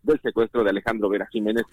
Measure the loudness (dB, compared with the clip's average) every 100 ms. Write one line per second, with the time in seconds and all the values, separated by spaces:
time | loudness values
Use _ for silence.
0 | 2 0 0 -2 0 2 0 0 -2 -2
1 | 0 -2 -4 -4 -2 -2 -4